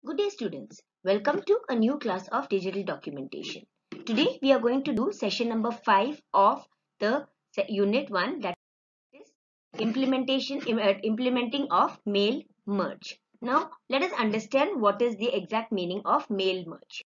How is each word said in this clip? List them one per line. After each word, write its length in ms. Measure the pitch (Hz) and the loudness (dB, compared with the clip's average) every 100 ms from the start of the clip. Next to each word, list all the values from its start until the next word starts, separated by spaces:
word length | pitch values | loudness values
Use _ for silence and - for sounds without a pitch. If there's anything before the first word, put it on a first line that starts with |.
| 247 302 | -6 -2
Dear 140 | 403 | -2
students, 500 | 403 208 147 - - _ _ | -2 -6 -6 -14 -20 _ _
welcome 380 | 185 208 208 302 | 0 2 2 -2
to 160 | 392 427 480 | 2 0 2
a 60 | |
new 240 | 240 220 285 | 2 2 2
class 280 | 226 190 185 | -2 -4 -2
of 200 | 240 277 | -4 0
digital 340 | 196 185 190 | -2 -2 -4
documentation. 800 | 190 156 - 143 135 - - - - _ _ - - | -6 -6 -8 -10 -10 -10 -10 -12 -18 _ _ -14 -2
Today 320 | 220 339 523 | 2 2 2
we 100 | 269 | 2
are 80 | 262 | 4
going 240 | 226 262 | 4 0
to 100 | 277 | 0
do 180 | 220 269 | 0 -2
session 380 | 415 214 - 233 | -2 -4 -2 -2
number 200 | 226 220 | 0 -2
five 480 | 220 - 196 233 302 _ | -2 2 4 4 -4 _
of 320 | - 196 269 - _ _ _ | 4 6 4 -6 _ _ _
the 260 | 208 269 285 _ _ | 0 0 -4 _ _
se-, 160 | - 196 | -4 -2
unit 400 | 202 202 226 294 | 2 2 2 0
one, 320 | 196 196 349 | -2 -2 -2
that 140 | 196 175 _ _ _ _ _ | -6 -8 _ _ _ _ _
is 180 | 277 - _ _ _ _ - | -20 -20 _ _ _ _ -4
implementation, 840 | 226 254 262 262 262 269 - 277 233 | -2 0 0 0 2 0 0 -6 -2
im-, 120 | 220 | 0
uh, 160 | 202 196 | 2 2
implementing 640 | 220 220 254 247 240 277 277 | 0 0 0 0 0 -2 2
of 280 | 277 330 - - | 2 2 0 -2
mail 340 | 202 202 277 - _ | 2 2 0 -6 _
merge. 560 | - 202 165 - - - _ _ | -4 -2 -2 -6 -14 -16 _ _
Now 260 | 240 277 359 - _ | 0 0 0 -12 _
let 120 | 269 | 0
us 100 | - - | 0 0
understand 640 | 220 220 214 269 311 370 | 0 0 0 2 2 4
what 220 | 208 196 | 2 4
is 140 | 240 208 | 0 0
the 180 | 233 | -2
exact 360 | 208 175 220 226 | -2 -2 -4 -2
meaning 300 | 202 175 190 170 | -4 -2 -4 0
of 240 | 254 - | 0 0
mail 340 | 202 190 185 165 | -2 0 -2 -6
merge. 380 | 156 _ - - | -14 _ -16 -16